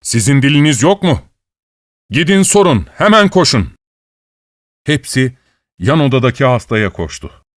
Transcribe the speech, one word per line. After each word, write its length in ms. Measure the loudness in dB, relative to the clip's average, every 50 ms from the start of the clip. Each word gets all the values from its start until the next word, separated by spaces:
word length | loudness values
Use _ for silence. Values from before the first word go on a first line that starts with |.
"Sizin 400 | _ -4 -4 -2 0 2 0 2
diliniz 400 | 2 2 2 2 2 2 2 2 2
yok 200 | 0 0 0 0
mu? 180 | -2 -2 -2 -6 _ _ _ _ _ _ _ _ _ _ _ _ _ _ _ _ _
Gidin 340 | -4 -4 0 2 2 2 2
sorun, 440 | 2 2 2 2 2 2 0 -2 -6
hemen 380 | -6 -2 0 2 4 4 2 2
koşun." 480 | 2 0 0 2 0 -2 -4 -6 -10 _ _ _ _ _ _ _ _ _ _ _ _ _ _ _ _ _ _ _ _ _ _
Hepsi 540 | -4 -4 -4 -4 -4 -4 -2 -2 -2 -4 _ _ _ _ _ _ _ _ _
yan 200 | -2 0 0 2
odadaki 460 | 0 0 0 0 0 0 -2 0 0
hastaya 480 | 0 0 -2 -4 _ -4 -2 -2 -4 -4
koştu. 520 | -8 -10 -10 -10 -14 -18 -18 -20 _ _ _ _